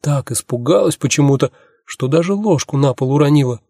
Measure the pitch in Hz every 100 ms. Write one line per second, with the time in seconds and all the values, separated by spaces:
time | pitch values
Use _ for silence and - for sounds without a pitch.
0 | - 143 - 117 - 120 120 190 190 -
1 | 135 - 139 139 135 _ _ _ _ -
2 | 131 160 170 202 214 156 - 139 139 127
3 | 131 143 143 147 131 120 _